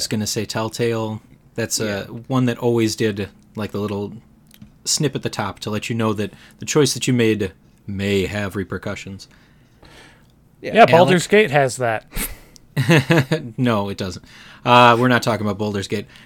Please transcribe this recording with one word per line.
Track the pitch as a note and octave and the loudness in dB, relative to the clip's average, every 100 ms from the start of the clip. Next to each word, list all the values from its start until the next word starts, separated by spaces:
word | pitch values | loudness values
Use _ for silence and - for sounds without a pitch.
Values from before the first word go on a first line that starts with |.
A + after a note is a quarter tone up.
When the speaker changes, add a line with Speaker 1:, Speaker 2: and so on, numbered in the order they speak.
Speaker 1:
Telltale. | - | -4
Speaker 2:
gonna | A2 G#2 | -4 -2
say | A2+ | -4
Telltale. | G2+ A2+ A2 - A#2 A2+ A2 G#2+ - - _ | -4 -4 -6 -2 -2 -2 -4 -8 -12 -20 _
That's, | - A2 - | -8 -4 -4
uh, | G#2+ G2+ F#2+ | -4 -6 -8
Speaker 1:
Yeah. | A#2 A2+ | -14 -4
Speaker 2:
one | C3 B2 | 0 0
that | A#2 | 0
always | A#2+ A#2 A2 - | 0 2 0 0
did, | A2 G2+ F#2+ - _ | -2 -2 -8 -10 _
like, | - G#2 | -10 -8
the | G#2 | -6
little | G#2 G2+ G2+ A2+ - _ _ - - _ | -6 -6 -8 -12 -20 _ _ -20 -20 _
snip | - - D3 | -6 -2 -2
at | B2+ | -4
the | A2 | -8
top | - G2+ - | -6 -6 -6
to | A2 | -6
let | G#2+ - | -6 -4
you | |
know | A#2 A2 | -2 -2
that | G#2 G2 - - - | -2 -6 -10 -20 -16
the | - | -2
choice | D#3 C3+ | 2 2
that | B2 - | 0 0
you | |
made | B2 A2+ G#2+ G2 - _ _ - | 2 2 2 -2 -8 _ _ -10
may | G2 G2+ G2+ F2+ | -4 0 0 0
have | G#2 G2+ G#2 | -4 -6 -6
repercussions. | F2+ F#2+ G#2+ F#2+ - G2 - _ _ _ _ _ - - - - _ _ _ _ | -8 -8 -8 -10 -12 -16 -18 _ _ _ _ _ -20 -20 -20 -20 _ _ _ _
Speaker 1:
Yeah. | - | -2
Speaker 3:
Yeah, | G#3 - | 4 6
Baldur's | E3 F#3 F3+ | 8 6 4
Speaker 2:
Alec? | - | 4
Speaker 3:
Gate | G#3 G#3+ | 2 4
has | C#3+ C3+ - | 2 2 0
that. | A#2+ A2 - - - - - - - - | -4 -4 -6 -8 -8 -12 -20 -20 -10 -4
Speaker 2:
<laughs> | A#2+ E3 - E3 C3+ D#3+ B2+ A2 | 4 4 4 2 2 -4 -6 -2
No, | B2 G#2+ G2+ | 0 0 -2
it | G2 | -6
doesn't. | F#2+ - - - - - | -8 -10 -18 -20 -20 -8
Uh, | B2 B2 A#2+ A#2 | 4 8 8 6
we're | B2+ | 4
not | A#2+ | 2
talking | - G#2+ G#2+ | 0 -2 -2
about | G2+ | -4
Baldur's | G#2 G2+ F#2+ | -4 -4 -6
Gate. | G#2+ - - | -8 -8 -18